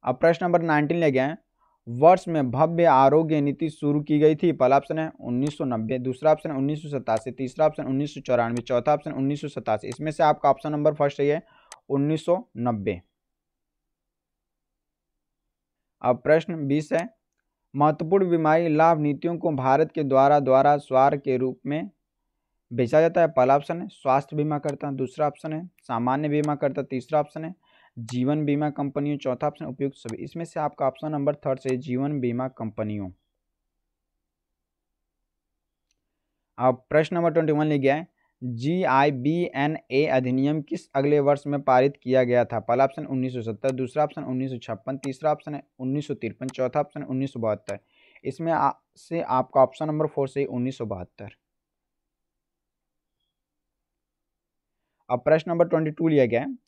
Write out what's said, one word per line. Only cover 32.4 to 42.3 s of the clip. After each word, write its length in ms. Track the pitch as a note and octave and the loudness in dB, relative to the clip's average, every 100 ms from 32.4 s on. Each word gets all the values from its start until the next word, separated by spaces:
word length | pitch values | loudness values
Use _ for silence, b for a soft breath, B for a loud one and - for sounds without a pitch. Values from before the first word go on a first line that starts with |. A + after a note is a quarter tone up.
| C3 | -6
कंपनियों। 600 | - A2+ G#2+ G#2+ G#2 F#2+ F2+ _ _ _ _ _ _ _ _ _ _ _ _ _ _ _ _ _ _ _ _ _ _ _ _ _ _ _ _ _ _ _ _ _ - | -8 -10 -8 -8 -6 -10 -14 _ _ _ _ _ _ _ _ _ _ _ _ _ _ _ _ _ _ _ _ _ _ _ _ _ _ _ _ _ _ _ _ _ 0
अब 260 | B2+ B2 _ | 0 0 _
प्रश्न 260 | D3+ D#3 F3 | 0 2 0
नंबर 160 | E3+ | 0
ट्वेंटी 200 | D#3+ D#3 | 2 2
वन 140 | D3+ D3+ | 0 2
ले 120 | D3 | 2
गया 160 | C3 | 2
है, 120 | C#3+ F3 _ _ _ | 0 -4 _ _ _
जीआईबीएनए 1600 | B2+ A#2 C3 F3 E3 C3 D3 C3+ B2+ E3+ F3 C3 C#3+ D#3+ _ C3 D#3 | -10 -4 -2 -2 2 4 2 2 -2 -2 -2 -2 -4 -4 _ 0 2
अधिनियम 520 | C3 B2+ B2+ C#3 D#3 | 0 0 0 0 -2
किस 260 | C#3 - - | -4 -10 -6
अगले 260 | C#3 C#3+ D3 | -2 2 2
वर्ष 260 | C#3 C#3+ C#3+ | 2 0 -2
में 140 | C#3+ | -4
पारित 340 | C#3 B2+ C3+ C#3 | 2 4 4 0
किया 240 | B2 B2+ | 0 2
गया 200 | B2+ | 4